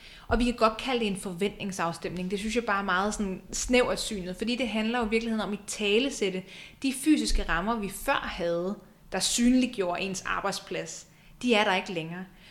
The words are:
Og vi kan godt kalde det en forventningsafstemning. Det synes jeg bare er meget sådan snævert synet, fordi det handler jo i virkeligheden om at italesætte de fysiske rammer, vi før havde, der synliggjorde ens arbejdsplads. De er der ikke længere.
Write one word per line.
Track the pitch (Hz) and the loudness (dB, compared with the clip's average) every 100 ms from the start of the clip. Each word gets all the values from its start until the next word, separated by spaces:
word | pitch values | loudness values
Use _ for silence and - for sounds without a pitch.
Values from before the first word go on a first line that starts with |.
| - - - | -20 -14 0
Og | 226 | 2
vi | |
kan | 240 | 2
godt | 233 220 220 | 4 2 2
kalde | 262 240 | -2 0
det | 214 | 0
en | 190 | -2
forventningsafstemning. | 196 170 202 202 196 185 170 165 180 175 180 | -6 -2 -4 -2 -8 -2 -2 -2 -6 -6 -4
Det | 196 | -4
synes | 220 233 | 0 0
jeg | |
bare | 226 196 | 0 0
er | |
meget | 196 180 208 | 2 2 2
sådan | 208 196 185 - | 0 -4 -4 -8
snævert | - - 254 202 196 | -6 2 4 4 0
synet, | - 208 180 180 | -4 -6 -6 -4
fordi | 226 247 | -2 0
det | 233 | 0
handler | 220 220 247 | 0 0 0
jo | 214 | 2
i | |
virkeligheden | 226 226 220 196 | 0 0 -2 -2
om | |
at | 208 - | -6 -8
italesætte | - 202 214 269 - 190 185 - - - - | -2 4 4 2 0 -2 -2 -8 -18 -18 -4
de | 269 254 | -4 0
fysiske | 311 285 214 - 180 | 4 4 6 2 2
rammer, | 165 202 226 | 0 0 -2
vi | 196 | -4
før | - 277 285 226 | -4 0 0 0
havde, | - 170 170 185 208 - - - | -2 0 0 -2 -6 -12 -20 -6
der | 190 | -2
synliggjorde | - - 240 254 254 - 175 175 | 0 4 4 4 2 0 -2 -2
ens | 196 185 - | -4 -4 -4
arbejdsplads. | 185 196 185 - 170 165 - - - - - | -2 -2 -4 -6 -8 -6 -12 -16 -20 -20 -4
De | 247 | 4
er | 214 | 4
der | 214 | 6
ikke | 185 196 | 2 0
længere. | 170 160 175 185 - - | -6 -6 -8 -12 -16 -20